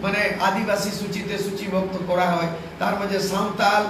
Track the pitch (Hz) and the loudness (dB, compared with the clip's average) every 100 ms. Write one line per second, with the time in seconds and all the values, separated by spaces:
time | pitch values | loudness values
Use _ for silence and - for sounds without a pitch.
0 | 190 202 196 190 196 233 208 196 214 - | 0 2 0 2 2 2 0 0 0 -4
1 | 208 - - 202 196 196 196 185 185 185 | -4 -4 -4 -2 -2 -4 -2 -2 -2 -4
2 | 180 180 175 170 165 - - - 190 202 | 0 2 2 2 0 -4 -10 -4 -2 0
3 | 196 196 185 196 208 180 202 208 208 | 0 0 0 0 -2 2 4 4 2